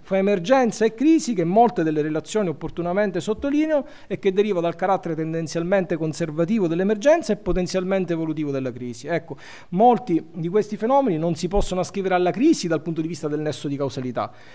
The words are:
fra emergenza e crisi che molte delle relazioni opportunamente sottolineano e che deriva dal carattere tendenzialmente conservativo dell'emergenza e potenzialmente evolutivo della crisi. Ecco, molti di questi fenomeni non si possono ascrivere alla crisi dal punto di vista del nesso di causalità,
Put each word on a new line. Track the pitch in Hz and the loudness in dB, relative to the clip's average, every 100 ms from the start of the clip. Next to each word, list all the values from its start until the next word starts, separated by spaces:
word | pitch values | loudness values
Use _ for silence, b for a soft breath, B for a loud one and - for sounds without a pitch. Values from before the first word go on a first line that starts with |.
fra | - 190 | -2 0
emergenza | 196 202 170 262 240 - | 2 2 4 4 4 2
e | 214 | 0
crisi | - 294 330 - | 2 4 4 2
che | 180 | 0
molte | 165 208 240 233 | 2 6 4 4
delle | 160 151 | 0 0
relazioni | 151 160 160 214 190 | 0 -2 -2 -2 -2
opportunamente | 139 156 - 175 190 208 175 | -4 -8 -6 -2 0 0 -2
sottolineano | 202 214 285 294 311 294 - B B | -4 -4 0 0 2 0 -2 B B
e | 190 | -4
che | 196 | 0
deriva | 185 208 180 | 2 2 2
dal | 170 165 | -2 0
carattere | 185 185 175 156 | 0 0 0 -4
tendenzialmente | 160 165 165 170 170 196 175 170 | -4 -4 -4 -4 0 0 2 -2
conservativo | 160 147 160 151 170 226 170 | -2 -4 -4 -2 0 2 2
dell'emergenza | 165 196 214 269 339 320 | 2 0 2 4 4 2
e | 208 | -2
potenzialmente | - 180 180 190 185 190 170 | 0 0 0 -2 0 0 0
evolutivo | 165 160 151 147 | -2 -2 -4 -4
della | 135 131 | -4 -4
crisi. | 117 123 113 143 | -6 -10 -10 -4
Ecco, | 165 - 147 B B B | -4 -6 -14 B B B
molti | 175 240 226 - 160 - | 4 6 6 2 -2 -2
di | 185 165 | -8 -2
questi | 208 202 202 | 0 -2 -2
fenomeni | 220 277 262 156 | 0 2 2 0
non | 170 | -2
si | 165 175 | -2 0
possono | 196 - 185 | 0 0 -2
ascrivere | 165 202 190 | -4 -4 0
alla | 180 180 | 2 2
crisi | 185 311 - 175 | 2 2 2 0
dal | 156 | -2
punto | 170 160 | -2 -4
di | 160 | -4
vista | 175 156 | -6 -4
del | 151 | -4
nesso | 151 143 143 | -4 -4 -4
di | 139 | -4
causalità, | 139 139 127 117 107 - B | -4 -4 -6 -4 -6 -8 B